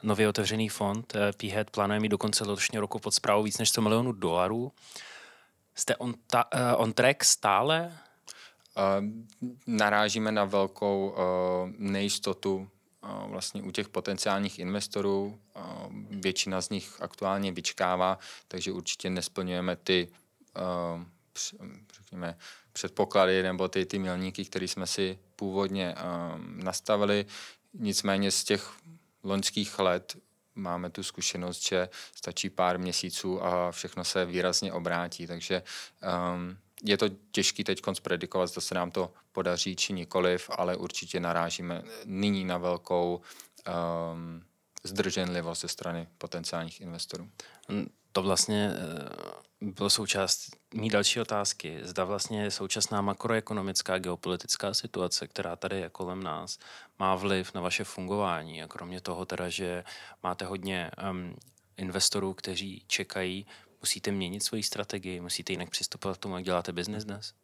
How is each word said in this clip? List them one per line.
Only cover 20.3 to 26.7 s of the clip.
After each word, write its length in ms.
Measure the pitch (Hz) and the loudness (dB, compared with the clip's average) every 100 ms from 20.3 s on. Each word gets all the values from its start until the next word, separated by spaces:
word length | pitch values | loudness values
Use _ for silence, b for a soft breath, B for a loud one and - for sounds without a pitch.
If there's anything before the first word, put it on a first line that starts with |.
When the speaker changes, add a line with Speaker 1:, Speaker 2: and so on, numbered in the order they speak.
| _ _ - | _ _ -6
Speaker 2:
eh, 500 | 92 90 87 85 87 _ _ | -2 -2 -2 -4 -10 _ _
př-, 220 | - - - 95 104 107 - | -8 -8 -8 -16 -16 -20 -20
řekněme, 400 | 101 92 85 85 B B B | -16 -8 -8 -8 B B B
předpoklady 680 | - 95 - 101 101 92 95 | -6 -6 0 4 8 8 6
nebo 240 | 92 92 95 | 4 2 2
ty, 180 | 95 92 | 2 0
ty 140 | 101 | 0
milníky, 460 | 92 90 95 95 95 | -2 -2 -2 -4 -6
které 220 | 95 92 | -4 -4
jsme 200 | - 90 | -4 -4
si 320 | - 95 92 _ - | 0 0 -2 _ -6
původně, 600 | 101 95 98 98 90 80 | -2 0 0 0 -2 -4
eh, 40 | 90 87 85 82 87 87 | -4 -4 -4 -6 -10 -6
nastavili. 640 | 92 | -4